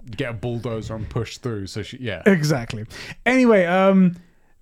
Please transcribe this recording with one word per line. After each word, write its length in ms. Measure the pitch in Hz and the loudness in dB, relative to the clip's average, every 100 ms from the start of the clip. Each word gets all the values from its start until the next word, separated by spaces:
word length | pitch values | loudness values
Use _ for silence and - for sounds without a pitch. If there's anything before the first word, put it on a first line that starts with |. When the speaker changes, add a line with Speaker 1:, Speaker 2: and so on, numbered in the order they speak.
| - | -14
Speaker 1:
get 160 | 101 131 | -8 -8
a 40 | |
bulldozer 600 | 113 123 117 120 113 110 | -6 -6 -6 -6 -8 -8
and 140 | 113 107 | -10 -8
push 300 | 123 110 - | -6 -8 -8
through. 300 | 127 110 98 | -8 -8 -8
So 140 | - | -10
she, 140 | 98 127 | -12 -10
yeah. 240 | 127 90 - | -8 0 2
Speaker 2:
Exactly. 580 | 190 147 139 117 110 107 - - - | 2 2 -2 -4 -10 -12 -14 -16 -6
Anyway, 400 | - 254 247 214 | 0 4 6 6
um, 520 | 170 185 190 190 185 175 - _ _ _ | 4 4 4 6 4 2 -10 _ _ _